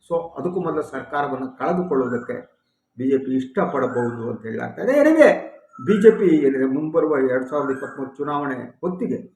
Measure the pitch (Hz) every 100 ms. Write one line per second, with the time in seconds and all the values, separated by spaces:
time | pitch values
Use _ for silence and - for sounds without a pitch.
0 | _ 170 165 139 180 180 165 151 - 135
1 | - 147 139 131 131 - 143 180 180 135
2 | 120 120 - 120 - _ _ _ _ -
3 | 131 135 127 131 - - 180 135 123 120
4 | 120 117 117 107 113 113 120 - 202 285
5 | 311 320 254 175 - - _ - 131 208
6 | 214 185 185 156 139 131 131 139 156 160
7 | 156 139 131 127 131 147 139 131 135 139
8 | 131 - 143 147 143 123 120 _ 180 180
9 | 240 - -